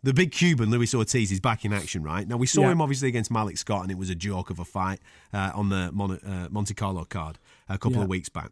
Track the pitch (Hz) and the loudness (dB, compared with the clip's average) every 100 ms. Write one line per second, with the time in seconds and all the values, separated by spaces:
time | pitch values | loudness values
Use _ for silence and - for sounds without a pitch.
0 | 131 131 175 - 175 147 110 120 117 127 | 4 4 4 4 4 6 4 4 2 2
1 | 110 127 104 95 123 110 104 104 76 90 | 2 2 2 2 0 -2 -2 -2 -4 -6
2 | 76 85 98 120 127 151 - 170 151 135 | -4 -4 -2 0 2 6 6 6 2 0
3 | 135 120 107 117 107 82 - 101 92 92 | 0 0 0 0 -2 -4 -4 -2 -2 -6
4 | 92 87 95 95 90 85 87 98 92 95 | -4 -4 -4 -4 -4 -8 -8 -4 -2 -4
5 | - - _ 104 95 98 101 98 90 85 | -10 -20 _ -2 -2 0 0 0 -2 -2
6 | 98 92 98 92 87 104 98 98 101 92 | -4 -4 -6 -8 -6 -4 -4 -4 -4 -4
7 | 82 95 78 80 _ - _ 98 - 123 | -6 -6 -8 -10 _ -20 _ -2 0 0
8 | 101 92 85 85 - | 0 -2 -4 -10 -12